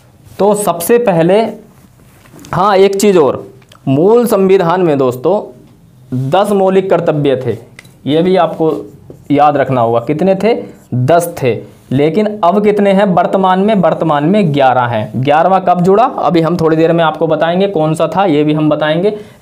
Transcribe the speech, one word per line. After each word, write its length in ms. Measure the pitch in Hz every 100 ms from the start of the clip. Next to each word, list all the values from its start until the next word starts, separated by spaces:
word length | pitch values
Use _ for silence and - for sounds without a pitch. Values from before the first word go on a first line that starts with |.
| _ _ - -
तो 140 | 196
सबसे 440 | 208 190 170 - 240
पहले, 440 | 233 170 165 202 - - - _ _ _ _ _ - - -
हाँ, 240 | 151 202 190
एक 240 | 196 196
चीज़ 160 | 208 180
और, 300 | 135 - - - - - -
मूल 380 | 135 185 233 233
संविधान 560 | 208 190 190 170 185
में 160 | 175 139
दोस्तों 680 | 131 123 135 208 - - - - - _ - 127 135
दस 220 | 180 208
मौलिक 380 | 202 190 190 190
कर्तव्य 520 | 170 135 151 143 127 123
थे, 120 | 101 - - - - 127
ये 120 | 151
भी 140 | 180 185
आपको 560 | 165 165 160 139 120 - - - -
याद 260 | 139 147 139
रखना 240 | 131 127
होगा। 180 | 117 117
कितने 360 | 117 151 190 190
थे? 280 | 208 240 - - -
दस 420 | 123 127 170 170 165
थे। 320 | 131 104 - - -
लेकिन 480 | 131 147 202 214 214
अब 200 | 170 208
कितने 280 | 208 208 202
हैं 140 | 190 208
वर्तमान 540 | 175 180 196 190 185
में? 160 | 202 214
वर्तमान 480 | 165 151 160 147
में 300 | 151 208 175
ग्यारह 280 | 143 131 123
हैं। 300 | 120 117 - 107
ग्यारहवाँ 500 | 131 147 175 190 185
कब 120 | 180
जुड़ा, 220 | 175 202
अभी 380 | 254 - 143 165
हम 160 | 156 175
थोड़ी 200 | 160 160
देर 160 | 160
में 100 | 165
आपको 240 | 160 156 165
बताएंगे 400 | 151 165 180 196
कौन 260 | 165 156
सा 140 | 160 160
था, 180 | 180 196
ये 180 | 147
भी 100 | 151
हम 160 | 151 151
बताएंगे। 480 | 147 151 165 202 214 - -